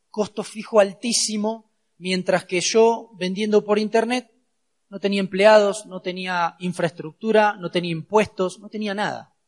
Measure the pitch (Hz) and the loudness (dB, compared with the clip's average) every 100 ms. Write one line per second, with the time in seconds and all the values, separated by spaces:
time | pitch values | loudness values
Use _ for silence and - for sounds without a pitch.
0 | _ 214 202 - - 214 - 220 196 175 | _ -6 -6 -6 -12 -12 0 2 2 0
1 | 240 - - 214 214 226 _ _ _ _ | -4 -2 -2 -4 -4 -6 _ _ _ _
2 | 185 185 185 180 - 180 - 220 226 226 | -4 -2 0 0 0 -4 0 4 4 2
3 | - 180 180 190 214 208 208 208 214 226 | -8 -8 -6 -4 0 0 2 0 0 0
4 | 226 247 - _ _ _ _ _ _ 196 | 0 -2 -6 _ _ _ _ _ _ -6
5 | 196 202 190 190 214 214 202 196 180 185 | -2 -2 -2 4 8 8 6 -2 -8 -12
6 | 185 180 185 175 165 - 180 170 170 170 | -8 -8 -6 -4 -4 -4 -8 -4 -4 -4
7 | 156 - 220 214 208 208 175 180 175 160 | -14 -8 0 2 2 0 -6 -4 -4 -6
8 | - 214 202 - 185 190 202 214 208 208 | 0 0 0 -4 -6 -6 -16 -10 -8 -4
9 | 196 - - _ | -6 -6 -12 _